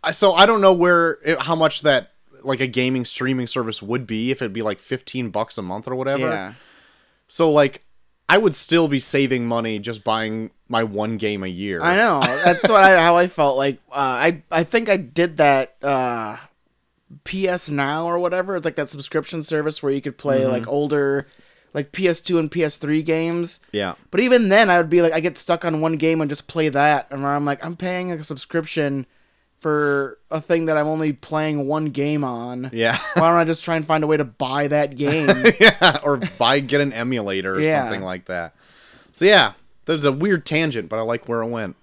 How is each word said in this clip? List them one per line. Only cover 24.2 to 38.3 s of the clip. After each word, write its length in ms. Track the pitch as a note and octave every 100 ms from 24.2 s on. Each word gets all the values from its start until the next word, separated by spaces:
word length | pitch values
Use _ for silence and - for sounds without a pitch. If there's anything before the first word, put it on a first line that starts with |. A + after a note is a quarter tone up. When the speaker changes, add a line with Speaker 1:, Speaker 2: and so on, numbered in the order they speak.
Speaker 2:
even 280 | B3 B3 G#3+
then, 200 | G3 G#3+
I 100 | F3
would 120 | E3
be 100 | F3
like, 120 | E3
I 80 | D#3+
get 180 | E3 -
stuck 260 | - E3+
on 160 | F3 D#3
one 160 | D#3+ D#3+
game 240 | D#3 E3
and 80 | D3
just 180 | D3 -
play 200 | E3 D#3
that. 360 | C3+ D3 C#3+ -
And 140 | C#3
I'm 200 | C#3 C#3+
like, 200 | D3 C#3
"I'm 120 | E3 E3+
paying 340 | F#3 F3+ F3+
a 100 | E3
subscription 840 | D3+ C#3 - E3+ D#3+ - D3 C#3 B2+ _ _ _ _ _
for 600 | D#3+ D3+ D3 C#3+ C3+ - _
a 100 | D#3+
thing 260 | D3+ E3+ D#3+
that 100 | D#3
I'm 120 | D3+
only 240 | D#3 D#3
playing 560 | C3+ - D#3 D#3 D3 C#3
one 180 | D#3 D#3
game 380 | C3+ C#3+ D3+
on. 440 | C3+ A#2 A#2+ B2 C3
Speaker 1:
Yeah. 260 | A#2 A2+ A2+ -
<laughs> 80 |
Speaker 2:
Why 160 | - E3
don't 80 | E3+
I 60 |
just 180 | D#3+ E3
try 120 | - E3
and 100 | D3+
find 160 | D#3
a 40 | D3+
way 100 | D#3
to 60 |
buy 440 | C#3 - C3 C3+ D3
that 280 | D3 C#3+ C3
game?" 320 | C#3+ D#3 D3
Speaker 1:
<laughs> 320 | - A#3+ -
Yeah, 380 | G#3+ - F3 D3
or 160 | D3 C#3 D3 -
buy, 220 | A#2 C#3
get 200 | C3+ C#3+
an 100 | C#3+
emulator 600 | A2+ A#2+ B2+ G2+ F#2+ F#2+
or 60 | F#2+
Speaker 2:
Yeah. 220 | D#3 D3+
Speaker 1:
something 180 | A#2+ G2+
like 240 | F#2 F#2
that. 280 | F2+